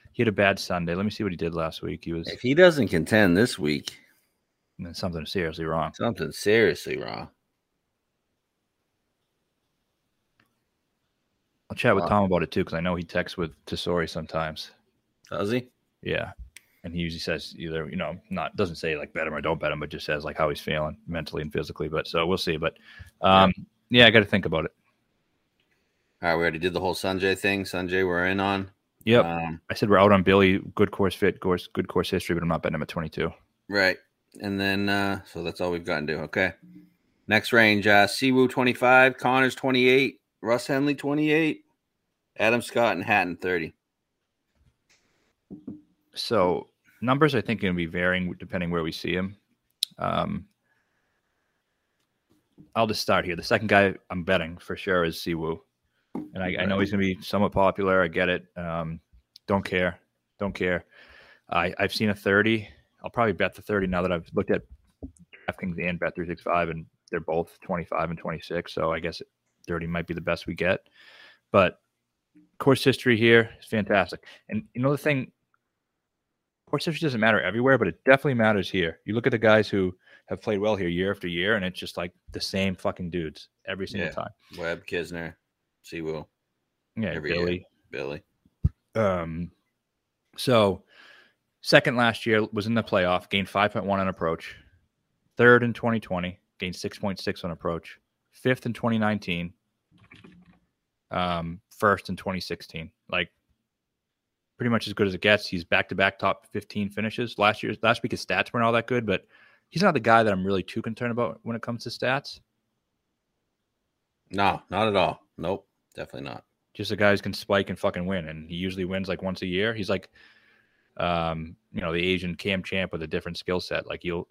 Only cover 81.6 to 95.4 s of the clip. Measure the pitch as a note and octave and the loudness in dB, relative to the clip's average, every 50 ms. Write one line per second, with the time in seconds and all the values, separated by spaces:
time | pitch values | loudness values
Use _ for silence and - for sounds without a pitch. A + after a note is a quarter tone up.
81.6 | F2+ F2+ - - G2 F2 - - F2 F2+ - _ _ - - - - - - G2 | -2 -4 -6 -8 -12 -12 -10 -8 -10 -10 -12 _ _ -14 -10 -10 -8 -6 -2 -2
82.6 | F#2+ F#2+ F#2 - - G2+ F2+ - F#2 E2+ E2 F2 D#2+ D2+ D2 - - - _ _ | -2 -2 -2 -4 -4 -6 -6 -6 -8 -6 -6 -6 -6 -6 -10 -14 -20 -20 _ _
83.6 | _ - G2 F#2 F#2+ F2 F2 F#2+ E2+ D#2 D2 - - - - _ _ _ - F2+ | _ -12 -10 -8 -10 -8 -8 -6 -6 -6 -6 -8 -10 -12 -14 _ _ _ -14 -10
84.6 | E2+ E2+ E2+ E2 - - - F2 E2 E2 F2+ E2+ E2 D#2+ D#2+ _ _ _ _ _ | -8 -6 -6 -8 -8 -8 -8 -8 -6 -8 -10 -10 -10 -12 -14 _ _ _ _ _
85.6 | _ _ _ _ _ - - E2 D#2+ D#2 D#2+ D#2 - - _ _ _ _ _ _ | _ _ _ _ _ -14 -12 -10 -8 -8 -8 -10 -12 -14 _ _ _ _ _ _
86.6 | _ _ _ _ _ _ _ A2+ A2 F#2 D#2 E2 D2 D2+ E2 F2 F2 F2 F2+ F2+ | _ _ _ _ _ _ _ -6 -6 -6 -6 -6 -4 -4 -2 -2 0 -2 -2 -4
87.6 | - _ _ _ _ _ - C2 C#2 C#2 C#2+ - - _ _ _ _ _ _ _ | -6 _ _ _ _ _ -12 -10 -8 -8 -10 -12 -14 _ _ _ _ _ _ _
88.6 | - - - _ _ _ - A#2 G#2+ G2 F#2 F2 E2 E2 D#2+ E2 F2 E2+ - _ | -4 -4 -4 _ _ _ -4 -2 0 0 0 -2 -4 -6 -6 -8 -8 -10 -12 _
89.6 | _ _ _ _ _ _ _ _ _ _ _ _ _ _ _ - - - B2 A2+ | _ _ _ _ _ _ _ _ _ _ _ _ _ _ _ -6 0 4 4 6
90.6 | G#2+ G2 F#2 F#2 - _ _ - - - - - _ _ _ _ _ _ _ _ | 6 4 2 -2 -8 _ _ -20 -20 -20 -20 -20 _ _ _ _ _ _ _ _
91.6 | - - - D3 C#3+ D3 B2 A#2+ A#2+ A#2 A2 - - A#2 A2 G#2+ G#2+ G#2+ - G#2+ | 0 4 4 6 6 4 2 2 2 2 2 0 0 2 2 2 2 0 -2 -4
92.6 | G2 A2+ A#2 A#2 G#2 - - G2+ F2+ F2 F2+ F2+ - - - G2 F#2+ - - G2+ | -2 0 0 0 0 2 2 2 4 2 2 0 0 -2 -2 -2 -2 0 2 2
93.6 | G2+ G#2 - A#2 F#2 G2 G2 G2 F#2+ F#2+ F#2 - F2 E2 E2 - - - - - | 2 2 0 -2 -2 -2 -2 0 0 -2 -2 -2 -2 -2 -2 -4 -6 -12 -18 -20
94.6 | - _ _ _ _ _ _ _ _ _ _ _ _ _ _ - | -20 _ _ _ _ _ _ _ _ _ _ _ _ _ _ 6